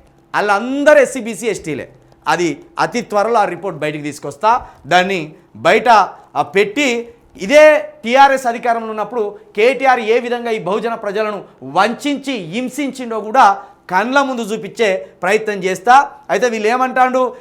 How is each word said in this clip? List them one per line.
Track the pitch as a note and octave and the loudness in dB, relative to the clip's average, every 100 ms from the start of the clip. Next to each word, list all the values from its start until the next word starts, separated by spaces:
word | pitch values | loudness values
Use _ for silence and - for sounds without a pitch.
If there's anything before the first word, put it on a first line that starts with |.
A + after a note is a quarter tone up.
| _ _ _ | _ _ _
వాళ్ళందరూ | D#3 G#3 G3+ B3 C#4 D4 D4 | -2 0 0 -2 0 4 6
ఎస్సీ, | B3 C4+ | 4 -2
బీసీ, | G#3+ F3+ A3+ | -8 -8 -6
ఎస్టీలే. | F#3 E3 B2+ - _ _ _ - | -6 -8 -10 -10 _ _ _ -2
అది | E3 E3+ C#3+ - - | 0 -2 -4 -10 -6
అతి | D#3+ A#3+ | -4 -4
త్వరలో | - G#3 G#3+ A#3 | -4 -2 0 0
ఆ | F#3 | 0
రిపోర్ట్ | F3 F#3+ D#3 | -4 -10 -8
బయటికి | D3+ D#3 | -8 -6
తీసుకొస్తా. | D3 - D3 - G#3+ B3+ - - C#3 | -10 -10 -12 -2 0 0 -4 -14 0
దాన్ని | F3+ F#3 F#3 D3+ - _ G#2+ | 2 2 -2 -6 -14 _ -2
బయట, | D3 A3+ B3+ | 2 2 6
ఆ, | G#3+ F3 - - C3+ - - | 4 4 -4 -10 -6 -2 0
పెట్టి | G3+ C#4 C#4 A#3 A#3 - _ - | 0 0 -2 -2 -8 -16 _ -10
ఇదే | F#3+ D4 D4+ D4+ - - | 2 6 8 6 -2 -10
టీఆర్ఎస్ | A3+ C4 C#4 C4 B3+ | 0 4 6 4 -2
అధికారంలో | A#3 A#3+ A#3 A3 | -2 -2 -2 -4
ఉన్నప్పుడు | G#3+ G#3 A#3+ G3+ - - G#3 | -8 -6 -4 -6 -8 -10 2
కేటీఆర్ | A#3+ C4 C4+ B3+ | 2 4 2 2
ఏ | G#3+ B3 | 2 0
విధంగా | A#3+ A#3+ A#3 | 0 -6 -4
ఈ | A3 | -6
బహుజన | E3+ G#3+ A#3 A3+ | -4 -4 -4 -6
ప్రజలను | G#3 G3+ G#3+ G3 - - | -6 -4 -4 -6 -12 -18
వంచించి | C3 D#3+ A3 A3+ C#4+ C#4 C#4 B3 | -4 0 0 0 -4 -4 -6 -8
హింసించిండో | D#3+ G#3+ B3+ - C#4 B3+ A#3+ A3 | -6 -8 -8 -6 -8 -8 -8 -8
కూడా | G#3 C4 G#3 G3 - _ - | -2 4 4 2 -6 _ -6
కండ్ల | F3+ A#3 C#4 | -4 0 0
ముందు | C4 A#3+ | 0 -4
చూపించే | G#3 A3 E3 - G#3+ F#3 - - | -6 -8 -8 -2 -2 -2 -6 -6
ప్రయత్నం | F3+ G#3+ A3 G3+ | -2 -2 -2 -4
చేస్తా. | F#3 F3+ - G3+ C#4+ - - | -4 -2 4 4 4 -6 -4
అయితే | F#3+ B3 | -2 0
వీళ్ళు | A3+ G#3 | 0 -2
ఏమంటాండు, | B3 B3+ B3+ B3+ B3+ B3+ - | 0 0 2 2 2 -2 -6